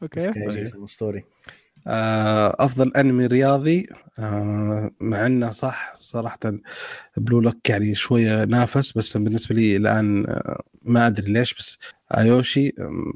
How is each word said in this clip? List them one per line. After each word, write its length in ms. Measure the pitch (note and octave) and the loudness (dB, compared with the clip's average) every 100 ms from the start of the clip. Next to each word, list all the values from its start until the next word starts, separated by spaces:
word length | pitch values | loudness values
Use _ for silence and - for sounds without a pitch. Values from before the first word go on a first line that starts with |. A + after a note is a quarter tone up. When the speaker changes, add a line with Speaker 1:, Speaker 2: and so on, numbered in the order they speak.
Speaker 1:
أوكي. 180 | D#3+ - | -12 -6
Speaker 2:
إيسيكاي 220 | F3+ A3 | -6 -4
Speaker 3:
أيوه. 120 | G#2 | -6
Speaker 2:
جوسن 280 | G#2 A2 G2+ | -6 -8 -12
أسطوري. 420 | G2+ - G#2+ G2+ - _ - - _ _ - | -12 -6 -6 -6 -12 _ -20 -20 _ _ -6
Speaker 3:
آه، 680 | A2+ A2 A2 G#2+ G#2+ G#2 - | -4 0 0 2 4 2 2
أفضل 340 | C#3 B2+ B2+ C#3 | 0 2 2 4
أنمي 300 | C#3 B2 B2 | 2 2 2
رياضي، 600 | B2 C3+ C#3 D3 F3 - - - - | 4 4 2 2 0 -2 -12 -20 -10
آه، 720 | G#2+ G#2 G#2 G#2 G#2+ G#2+ G#2+ - | -6 -4 -2 -2 -2 -2 -4 -6
مع 260 | A2 G2+ A#2 | -4 0 0
إنه 240 | B2+ A#2 | 0 0
صح 420 | G#2+ C3 - - | -4 -6 -6 -10
صراحة 440 | - - A#2+ A2 - A2 G2+ - - - - - - | -12 -10 -8 -8 -6 -6 -6 -10 -16 -16 -16 -12 -6
بلو 240 | A2 A#2+ | 2 4
لوك 300 | A2+ A2+ - | 4 2 0
يعني 240 | G#2 G#2+ | 0 0
شوية 500 | G#2+ - A#2+ A2+ A2 | -2 0 2 2 2
نافس، 480 | G#2 A#2+ A#2+ C#3 C#3 | 2 2 2 0 0
بس 240 | A2+ A2 G#2+ | 0 -2 0
بالنسبة 380 | G#2+ A2 - | 0 0 0
لي 220 | A2+ A2 G2 | 2 2 2
الآن، 500 | G#2 G#2+ G#2 G2+ G#2 | 2 2 2 0 0
آه، 340 | - - - - _ | -4 -6 -8 -12 _
ما 240 | - A#2+ A#2 | 0 4 4
أدري 260 | G#2 G2+ | 2 0
ليش، 220 | A2 B2 | 0 0
بس 240 | - - - - - _ - | -2 -8 -8 -16 -20 _ 2
آيوشي، 520 | A2+ B2 B2 C#3+ C#3 | 4 4 2 0 0
آم، 440 | - F2 E2+ E2 | -2 -8 -8 -8